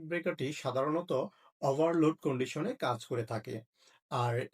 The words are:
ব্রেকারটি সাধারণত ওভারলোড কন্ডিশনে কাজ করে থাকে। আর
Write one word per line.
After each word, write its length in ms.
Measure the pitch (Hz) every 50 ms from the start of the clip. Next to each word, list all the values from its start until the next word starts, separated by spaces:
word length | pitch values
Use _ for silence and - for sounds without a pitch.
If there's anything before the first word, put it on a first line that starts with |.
| 160 160
ব্রেকারটি 380 | 170 175 170 180 165 - 131 139 151 - -
সাধারণত 480 | 131 120 131 139 151 156 170 180 - 143 131 165 208 - _ _ - _ -
ওভারলোড 560 | - 139 135 147 160 165 170 165 156 156 160 - -
কন্ডিশনে 460 | 151 131 123 131 131 - 151 170 233 269 - 147
কাজ 160 | 127 120 117 - -
করে 140 | 131 117 113 -
থাকে। 240 | 117 107 - 127 117 117 - _ _ _ _ - _ _ _ -
আর 220 | 143 123 120 120 117 120 - -